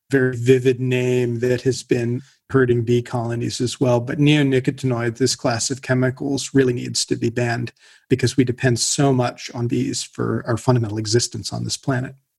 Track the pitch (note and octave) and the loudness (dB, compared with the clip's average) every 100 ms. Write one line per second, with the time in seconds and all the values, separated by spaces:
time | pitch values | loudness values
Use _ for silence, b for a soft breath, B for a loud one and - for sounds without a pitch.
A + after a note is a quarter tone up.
0 | _ C3+ B2+ B2 A#2+ C3 B2+ B2 B2+ B2+ | _ 2 2 2 4 4 4 2 0 0
1 | B2 B2 A#2+ A#2 B2 B2 C3+ B2 - B2 | 2 2 0 0 0 0 0 -2 0 0
2 | A#2 B2 - b - C3+ B2 A#2+ A2+ A#2+ | 0 -4 -6 b -2 2 4 2 2 0
3 | A#2+ B2 A#2 A#2 A#2+ - B2 - C3 A#2+ | 0 -4 -4 -4 -4 -4 -4 0 2 2
4 | A#2+ C#3+ D3 D3+ C#3 C3 C3 B2+ C3 A#2 | 0 2 4 4 4 2 0 -2 -2 -2
5 | A#2+ A2+ B2+ - C3 A2+ - C3 - B2+ | -2 0 -2 0 -2 -2 -4 -6 -2 0
6 | C3 B2+ C#3+ C#3 - C3+ B2+ B2 B2+ A#2+ | 0 -2 -4 -4 0 2 2 0 -4 -6
7 | - B2 A#2+ A#2 A#2+ A#2 A#2+ - b b | -4 -2 -2 -2 -2 -2 -6 -12 b b
8 | b B2 B2 - B2 A#2 C3 A#2 - - | b 0 2 2 0 2 0 2 0 2
9 | C#3 B2+ B2 - - B2 A#2+ B2 C3 B2 | 2 2 0 -4 -10 -6 -4 -2 -2 -6
10 | - - A#2 A2+ - A2+ - B2 A2 G#2+ | -8 -6 -4 -4 -2 -2 2 0 0 -4
11 | A2 A#2 - A2 - A#2 A#2+ - - B2+ | -2 0 0 -6 -10 -8 -6 -6 -4 -4
12 | C3 - _ | -4 -12 _